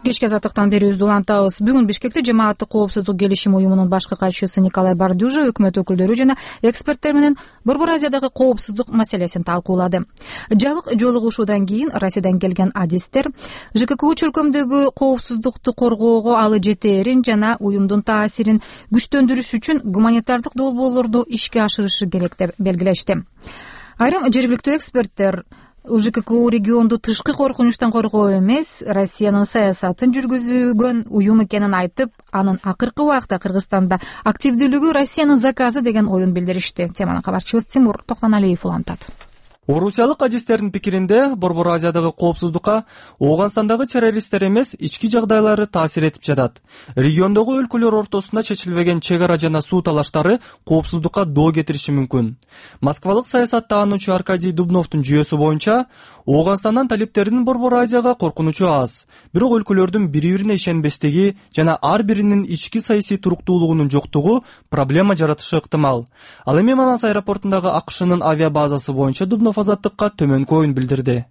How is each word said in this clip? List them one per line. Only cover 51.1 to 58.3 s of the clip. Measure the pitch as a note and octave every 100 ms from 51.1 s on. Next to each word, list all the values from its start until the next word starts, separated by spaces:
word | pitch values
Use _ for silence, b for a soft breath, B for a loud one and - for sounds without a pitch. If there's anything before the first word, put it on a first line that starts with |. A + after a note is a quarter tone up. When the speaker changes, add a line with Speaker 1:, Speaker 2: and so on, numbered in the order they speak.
| -
Speaker 2:
доо | F3+ C#3+ D#3
кетириши | D#3 D#3 C#3+ -
мүмкүн. | C#3 C3 C3 A2+ B2+ B B B B
Москвалык | C#3 D3 F#3 G#3 B3+
саясаттануучу | B3+ A#3+ A3+ A3+ G#3 G3+ G3+ G3
Аркадий | F#3 F3+ F#3 F3+
Дубновдун | E3 F3 F3+ E3 D#3
жүйөсү | C3 D3 D3+ D3+
боюнча, | D#3 D#3 G#3+ A#3 B3 B B B -
Ооганстандан | C#3+ E3+ G3 G#3+ A#3 C4
талиптердин | A3 A3 G#3+ G3+ B3
Борбор | A#3+ B3+ B3+
Азияга | B3 A#3+ A#3+ A#3+
коркунучу | A#3+ E3